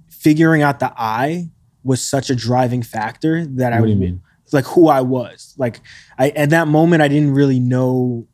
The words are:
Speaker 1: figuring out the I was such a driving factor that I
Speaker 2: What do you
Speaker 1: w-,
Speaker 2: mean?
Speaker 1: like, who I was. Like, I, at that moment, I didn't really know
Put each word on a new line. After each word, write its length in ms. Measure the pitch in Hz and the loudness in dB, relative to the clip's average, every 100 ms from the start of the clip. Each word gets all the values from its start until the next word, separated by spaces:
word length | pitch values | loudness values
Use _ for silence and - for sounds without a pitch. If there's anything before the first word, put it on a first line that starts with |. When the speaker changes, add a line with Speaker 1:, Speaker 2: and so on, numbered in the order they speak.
| _ - 156 | _ -2 2
Speaker 1:
figuring 360 | 151 165 156 | 4 4 4
out 160 | 147 - | 2 0
the 120 | 127 - | -6 -6
I 520 | 110 113 143 175 170 - _ _ | -6 -2 -4 -4 -10 -16 _ _
was 180 | 131 127 | -4 -4
such 300 | - 135 131 | -2 -4 -2
a 40 | 123 | -4
driving 460 | 110 123 123 123 | -2 0 0 -4
factor 640 | 117 113 107 - 160 165 160 | -6 -8 -10 -6 -4 -4 -4
that 260 | 127 123 | -4 -2
I 60 | 113 | 0
Speaker 2:
What 60 | 110 | 0
do 60 | |
you 40 | 98 | 0
Speaker 1:
w-, 120 | 90 | -2
Speaker 2:
mean? 80 | 90 - _ _ | -6 -14 _ _
Speaker 1:
like, 140 | 143 - | -2 0
who 220 | 180 160 | 4 4
I 140 | 135 | 4
was. 520 | 127 127 101 92 - - | 0 -4 -6 -16 -18 -6
Like, 240 | 120 - - - - - | -6 -6 -18 -20 -14 -2
I, 120 | 139 | -2
at 200 | 151 147 | 0 2
that 160 | 165 156 | 2 2
moment, 340 | 151 165 165 | 2 4 4
I 40 | 147 | 2
didn't 240 | 147 147 | 2 2
really 260 | 139 139 127 | 2 2 2
know 680 | 123 127 127 127 127 117 110 | 0 0 0 -2 -2 -6 -12